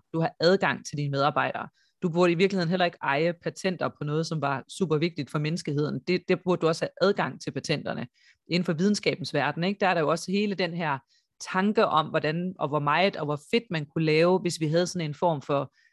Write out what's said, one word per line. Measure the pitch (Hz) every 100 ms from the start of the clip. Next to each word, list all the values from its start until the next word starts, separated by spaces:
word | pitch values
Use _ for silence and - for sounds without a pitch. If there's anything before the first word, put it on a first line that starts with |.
| _
Du | 165
har | 160 -
adgang | 170 190 175 - -
til | 147
dine | 147
medarbejdere. | 139 147 135 131 - - _ _ _
Du | 180
burde | 165 180
i | 170
virkeligheden | 190 190 165
heller | 185 175
ikke | -
eje | 143 139 170 165
patenter | 160 - 190 175 131
på | -
noget, | 147 151 160
som | 160
var | 139 131 -
super | - 165 156
vigtigt | 170 165 131
for | 156
menneskeheden. | 151 175 - 143 147 135 -
Det, | 180 -
det | 180
burde | 180 175
du | 160
også | 165 -
have | - 190
adgang | 202 165 151
til | -
patenterne | 139 - 147 - - - _ _ _ -
inden | 170 180
for |
videnskabens | 156 202 202 - - 147
verden, | 147 139 165
ikke? | 180 202
Der | 190
er |
der | 170
jo | 147
også | 170 -
hele | 202 214 185
den | 175
her | 170 156 135 _ _ _ - -
tanke | 185 202 214 196
om, | 156 151
hvordan | 156 151 165 180 -
og | 151
hvor | 147
meget | 147 156 196 -
og | 147
hvor | 147 -
fedt | 233 233
man | 160 147
kunne | 165 156
lave, | 156 175 185
hvis | 185 156
vi | 156
havde | 165 180
sådan | 180 151
en |
form | 147 180 147
for | - 139 139 _ _